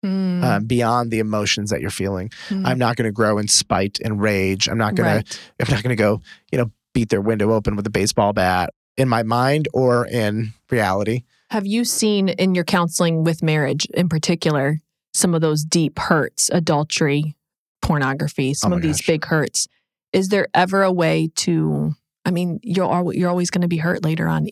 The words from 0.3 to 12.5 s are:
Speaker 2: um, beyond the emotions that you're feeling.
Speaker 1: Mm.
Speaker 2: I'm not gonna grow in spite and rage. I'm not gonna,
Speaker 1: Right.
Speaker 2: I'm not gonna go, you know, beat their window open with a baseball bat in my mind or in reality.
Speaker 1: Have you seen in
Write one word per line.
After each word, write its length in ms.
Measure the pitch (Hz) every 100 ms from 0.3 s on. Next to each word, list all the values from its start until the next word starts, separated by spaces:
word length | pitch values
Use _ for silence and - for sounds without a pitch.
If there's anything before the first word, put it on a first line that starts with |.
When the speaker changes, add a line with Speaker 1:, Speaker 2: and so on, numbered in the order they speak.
| 180
Speaker 2:
um, 220 | 131 104
beyond 460 | 110 120 117 120 120
the 80 | 110
emotions 500 | 107 107 104 - 104
that 100 | 92
you're 100 | 71
feeling. 400 | - 95 95 98 - -
Speaker 1:
Mm. 180 | 196 190
Speaker 2:
I'm 120 | 127
not 180 | 120 117
gonna 160 | 113
grow 260 | 104 107 104
in 80 | 107
spite 520 | - - 92 98 -
and 160 | 113 104
rage. 480 | 107 101 95 95 -
I'm 100 | 113
not 160 | 107 107
gonna, 200 | 175 104
Speaker 1:
Right. 240 | - - - _
Speaker 2:
I'm 120 | 120
not 100 | 123
gonna 100 | 113 117
go, 240 | 107 101 - - _
you 80 | -
know, 140 | 120 _ _
beat 160 | - 110
their 120 | 104
window 300 | 101 110 104
open 240 | 110 104 104
with 100 | 104
a 40 |
baseball 420 | 104 101 - 101
bat 380 | 101 92 92 87 - _ -
in 120 | 131
my 140 | 117
mind 460 | 113 117 131 147 147
or 340 | - 127 120 120
in 460 | 120 107 107 110 - _
reality. 520 | 123 101 95 104 123 - _ _
Speaker 1:
Have 160 | 220 196
you 180 | 220
seen 440 | 233 - 214 208 196
in 240 | - 185